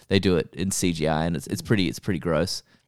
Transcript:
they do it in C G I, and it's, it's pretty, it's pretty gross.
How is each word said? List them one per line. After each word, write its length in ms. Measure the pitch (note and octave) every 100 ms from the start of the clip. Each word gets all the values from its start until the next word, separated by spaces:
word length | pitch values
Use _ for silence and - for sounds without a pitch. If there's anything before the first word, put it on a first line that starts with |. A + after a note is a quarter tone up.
| -
they 120 | G2
do 180 | F#2+ E2+
it 160 | -
in 180 | - F#2+
C 220 | - F#2
G 140 | D#2+ D2+
I, 160 | D#2 E2+
and 100 | D#2+
it's, 120 | -
it's 140 | -
pretty, 260 | - A2 E2+
it's 100 | -
pretty 200 | - E2+
gross. 440 | E2+ D2+ F2 - - _